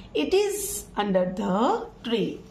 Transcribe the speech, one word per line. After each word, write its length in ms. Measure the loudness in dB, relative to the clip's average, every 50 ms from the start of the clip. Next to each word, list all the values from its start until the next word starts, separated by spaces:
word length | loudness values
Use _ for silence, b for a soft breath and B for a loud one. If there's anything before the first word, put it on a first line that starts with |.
| B B B
it 120 | -2 0 4
is 280 | 4 4 4 2 0 -4 -6 -6 -6 -8 -10 -8 -4 -2
under 220 | 0 2 2 2
the 460 | 2 2 -2 -4 -2 0 2 2 4 2 2 0 -2 -8 -14 -10 -4 -2
tree. 240 | 0 0 0 -2 -4 -8 -14 -8